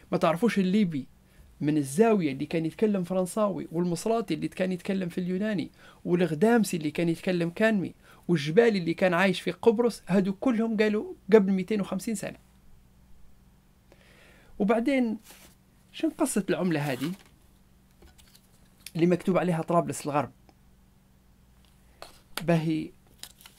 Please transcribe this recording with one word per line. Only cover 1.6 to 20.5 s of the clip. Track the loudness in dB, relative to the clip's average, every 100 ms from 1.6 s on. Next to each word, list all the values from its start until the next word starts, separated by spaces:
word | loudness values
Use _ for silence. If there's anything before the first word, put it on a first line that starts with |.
من | 0 0
الزاوية | 0 2 4 4 0
اللي | -4 -4
كان | -4 -4
يتكلم | -2 0 0
فرنساوي، | -2 -2 -2 -2 -2 -2 -6
والمصراتي | -4 -2 -2 -2 -2 -2
اللي | -4 -6
كان | -4 -4
يتكلم | -4 -4 -4 -4
في | -6
اليوناني، | -4 -4 -2 -4 -6 -12 -20 -12
والغدامسي | -2 0 0 2 4 4 2 -2
اللي | -4
كان | -2 0
يتكلم | 0 -2 -2 -2
كانمي، | 0 2 2 -2 -8 -20 -12 0
والجبالي | 0 4 4 4 2
اللي | -2
كان | 0 0
عايش | 2 2 0
في | -4
قبرص، | 0 2 2 0 -2 -2
هادو | 0 0
كلهم | -2 -2 0 0 0
قالوا | 0 0 -4 -10 4
قبل | 6 6
ميتين | 0 -2 -4
وخمسين | -4 -6 -6
سنة. | -6 -8 -12 _ -20 -20 -20 _ -20 -20 -20 -20 -20 -20 _ _ _ _ -20 -20 -20 -20 -20 -18 -4
وبعدين | 0 2 2 0 0 -4 -12 -20 -20 -20 _ _ _
شن | -6 -4
قصة | -2 -2 0 -2
العملة | -2 0 0
هذه | -2 -4 -6 -8 -16 _ -20 _ _ _ _ _ -20 -20 -20 -20 _ _ _ _ -10 0
اللي | 2
مكتوب | 2 0 0
عليها | 0 -2
طرابلس | 0 0 0 -6 -4
الغرب؟ | -2 -4 -10 -20